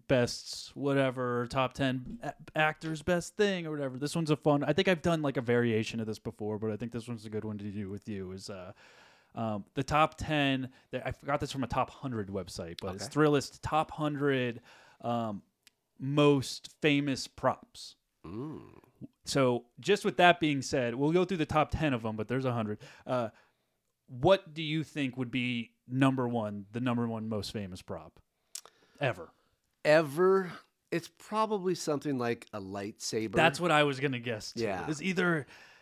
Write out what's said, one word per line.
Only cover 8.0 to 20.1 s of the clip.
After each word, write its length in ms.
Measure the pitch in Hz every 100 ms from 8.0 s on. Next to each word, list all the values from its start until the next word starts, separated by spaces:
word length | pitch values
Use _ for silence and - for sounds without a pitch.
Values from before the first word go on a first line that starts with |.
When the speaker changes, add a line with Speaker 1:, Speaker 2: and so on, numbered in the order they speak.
| -
Speaker 1:
you, 220 | 101 92
is, 180 | 95 92
uh, 220 | 98 90 - - - - _ _ -
um, 280 | 113 107 - -
the 80 |
top 320 | 131 151 156 -
ten, 520 | - 151 139 135 131 - _
that, 120 | 127 131
I 60 |
forgot 280 | - 143 147
this 120 | 147
from 120 | 139
a 40 | 117
top 240 | 131 117
hundred 380 | - 139 113 95
website, 480 | 98 90 - 85 85
but 140 | 98 95
it's 100 | 101
Speaker 2:
Okay. 80 |
Speaker 1:
Thrillist 480 | 143 151 143 - -
top 260 | - 156 156
hundred, 680 | - 151 143 143 131 123 117 - - - -
um, 400 | 120 117 113 101 - _ _ _ _ -
most 680 | 135 147 147 143 - - - -
famous 460 | 151 143 143 127 -
props. 680 | - 131 - - - - - _ _ -
Speaker 2:
Mm. 360 | 104 151 104 - - - - - _ -
Speaker 1:
So 400 | 143 127 120 - -
just 240 | 123 202
with 100 | 208